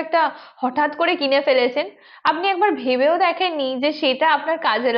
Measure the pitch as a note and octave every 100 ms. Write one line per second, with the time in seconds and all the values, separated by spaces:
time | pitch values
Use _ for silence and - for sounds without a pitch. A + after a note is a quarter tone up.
0 | D#4+ E4 D4+ - - - B3+ B3+ D4 D4
1 | E4+ F4+ C#4 C#4 C#4+ B3+ B3 B3+ F#4 -
2 | - - D4 D#4+ G4 F4+ G4+ C4+ B3 B3+
3 | C#4+ F4 F4+ E4+ F#4 D#4 C4 C4 C#4+ D4+
4 | C#4+ C4 D#4+ D4 D#4 D#4+ D4+ A3 B3